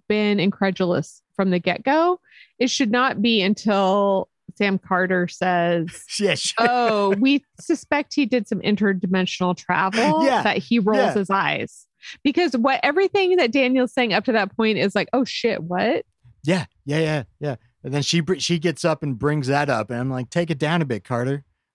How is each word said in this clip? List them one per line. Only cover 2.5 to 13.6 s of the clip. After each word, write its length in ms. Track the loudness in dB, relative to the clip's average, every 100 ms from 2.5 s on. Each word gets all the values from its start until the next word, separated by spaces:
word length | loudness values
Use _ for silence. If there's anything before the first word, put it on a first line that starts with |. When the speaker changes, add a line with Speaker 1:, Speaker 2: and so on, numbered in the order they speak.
| _
Speaker 1:
It 120 | -2
should 200 | 0 0
not 300 | 2 0 0
be 220 | 2 2
until 880 | 2 0 0 2 4 2 2 0 -2 _ -20 -4
Sam 220 | -2 -2
Carter 500 | -2 0 2 0 0
says, 580 | -2 0 2 2 0 -2 -8 -12
Speaker 2:
<laughs> 80 | -4
Yeah, 160 | -2
sure. 320 | -2 -4 0 2
Speaker 1:
"Oh, 460 | 2 2 2 2 2
we 240 | 2 0 -2 -16
suspect 540 | -4 -4 -2 -2 -2
he 100 | -2 0
did 220 | 0 -2
some 120 | -4
interdimensional 960 | 0 0 0 0 0 0 0 -2 -2 -2
travel," 680 | -2 -2 0 2 2 2
Speaker 2:
Yeah, 180 | 2 2
Speaker 1:
that 140 | 0 -2
he 200 | 0 0
rolls 200 | 2 2
Speaker 2:
yeah. 160 | 2
Speaker 1:
his 140 | 0 0
eyes. 560 | 0 0 -2 -6 -12 -20 _ -20 -4
Because 280 | -2 0 0 0
what, 240 | 0 0
everything 540 | 0 0 0 2 2 2
that 140 | 2
Daniel's 400 | 2